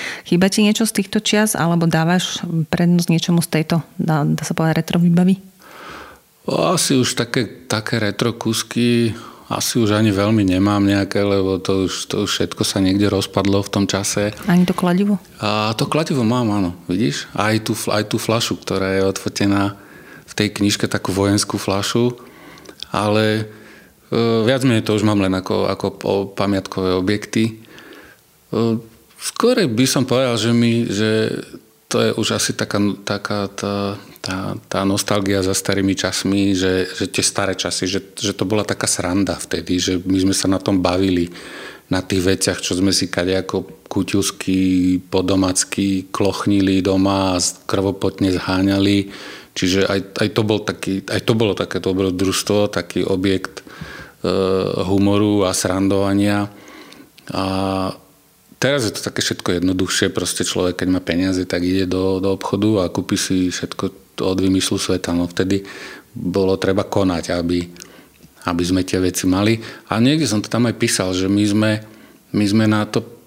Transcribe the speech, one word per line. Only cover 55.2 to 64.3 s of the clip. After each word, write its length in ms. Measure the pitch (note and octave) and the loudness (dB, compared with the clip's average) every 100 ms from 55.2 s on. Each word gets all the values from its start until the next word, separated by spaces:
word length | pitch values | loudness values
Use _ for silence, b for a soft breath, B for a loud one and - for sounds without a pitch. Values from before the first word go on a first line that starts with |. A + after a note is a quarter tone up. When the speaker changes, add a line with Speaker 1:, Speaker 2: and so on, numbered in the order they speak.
| G#2 G#2 F#2 | 2 2 2
Speaker 2:
a 80 | F#2 | 0
srandovania. 960 | F#2 F#2+ G2 G2 G2 G2+ G2+ G#2 G2+ B B B B B B - - | 0 0 2 2 2 2 2 0 -4 B B B B B B -20 -10
A 120 | G2 F#2+ F#2+ F#2+ F#2+ F#2 - - _ _ _ _ - | -4 -2 -2 -2 -2 -4 -8 -18 _ _ _ _ -2
teraz 240 | B2+ C#3+ | 0 0
je 80 | G#2+ | -2
to 140 | - - | -4 -6
také 180 | - | -4
všetko 380 | - - - F2 | -4 -4 -2 0
jednoduchšie, 500 | F#2 F#2 F#2+ - G2 | 0 0 0 0 0
proste 320 | F#2 F2 - | 0 -4 -4
človek, 400 | F#2 F#2 F2+ F2+ | -4 0 -2 0
keď 40 | F#2 | 0
má 80 | F2+ | 0
peniaze, 460 | F2 E2+ F#2+ F#2 F2+ | 0 0 0 0 -2
tak 160 | F2 | -2
ide 240 | F2+ F#2+ F#2 | 0 0 0
do, 320 | F#2 F#2+ F#2+ | 0 0 0
do 160 | F#2+ F#2+ | 0 -2
obchodu 480 | - G2+ G#2+ G#2+ | -2 0 2 2
a 80 | F2+ | 0
kúpi 240 | - F2+ G2 | -2 -2 -2
si 320 | - F#2+ F2+ | 0 0 0
všetko, 480 | - - - F#2+ - - - | -2 -8 -6 -8 -8 -16 -6
od 160 | F#2+ | -2